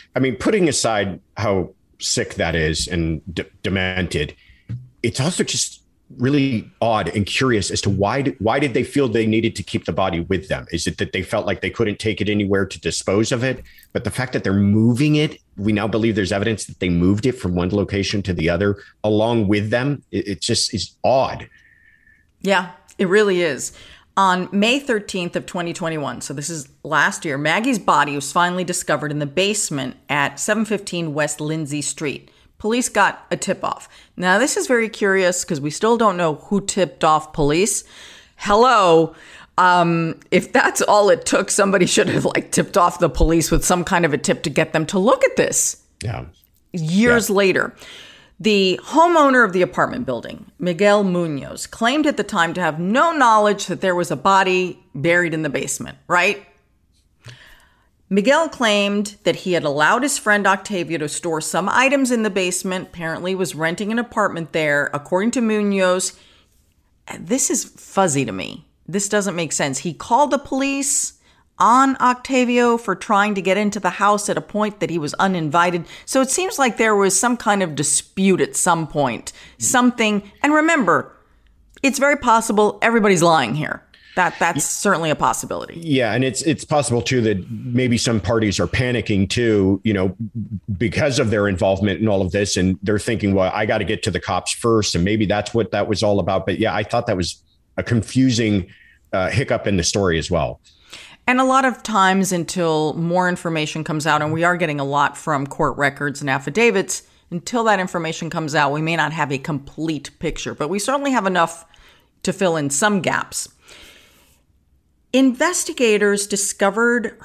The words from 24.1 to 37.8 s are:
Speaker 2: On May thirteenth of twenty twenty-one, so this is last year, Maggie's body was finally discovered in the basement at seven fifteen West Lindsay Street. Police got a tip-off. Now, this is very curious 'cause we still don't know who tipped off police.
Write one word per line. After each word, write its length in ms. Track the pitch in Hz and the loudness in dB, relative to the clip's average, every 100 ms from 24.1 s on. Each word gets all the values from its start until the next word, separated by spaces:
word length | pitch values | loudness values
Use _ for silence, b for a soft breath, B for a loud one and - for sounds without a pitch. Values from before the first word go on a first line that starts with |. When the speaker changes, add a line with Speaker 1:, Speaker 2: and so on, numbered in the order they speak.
| - | 0
Speaker 2:
On 320 | 196 180 180 | 2 2 0
May 260 | 202 214 269 | 0 2 2
thirteenth 580 | 277 220 208 190 175 175 | 0 -4 -4 -6 -6 -6
of 120 | - | -8
twenty 260 | 185 170 | -8 -6
twenty-one, 480 | 160 165 160 135 120 | -6 -6 -6 -6 -8
so 140 | - 143 | -10 -10
this 120 | 143 | -10
is 220 | 165 135 _ | -10 -12 _
last 420 | 143 156 170 196 165 | -2 0 0 0 -6
year, 100 | 135 | -2
Maggie's 440 | 151 175 233 233 | 0 0 0 0
body 340 | - 160 147 | 2 2 2
was 180 | 143 139 | -2 -4
finally 320 | 185 175 180 | 0 0 0
discovered 460 | 175 175 - 151 147 | -4 -4 -2 -4 -2
in 80 | 147 | -6
the 80 | 143 | -4
basement 680 | 139 196 - - 143 127 - - | -2 -2 -2 -4 -6 -8 -10 -6
at 320 | 143 139 139 | -2 -2 -2
seven 260 | - 214 214 | -2 -2 -2
fifteen 500 | 202 202 175 165 143 | -4 -6 -6 -4 -2
West 260 | 147 - | -4 -4
Lindsay 400 | 151 160 151 147 | -6 -6 -6 -6
Street. 480 | 139 - 151 - - b b _ | -6 -6 -6 -8 -12 b b _
Police 300 | 214 240 240 | -2 -2 0
got 360 | 220 185 - - | 0 0 0 -8
a 40 | 170 | -6
tip-off. 540 | - 185 - - - b b b | -4 -4 -4 -8 -12 b b b
Now, 220 | 180 196 | 2 2
this 180 | 277 415 | 2 0
is 120 | 349 | 0
very 200 | 240 220 | 0 0
curious 560 | 220 202 190 180 175 | -2 0 2 2 0
'cause 160 | - 156 | -4 -6
we 100 | 147 | -6
still 260 | 147 220 233 | -2 2 4
don't 180 | 226 175 | 2 2
know 200 | 170 147 - | 0 -2 -2
who 160 | 202 | -2
tipped 420 | 196 - 180 - | -2 0 -2 2
off 300 | 170 156 - | 2 2 0
police. 500 | - 143 156 214 - | 0 2 4 2 -2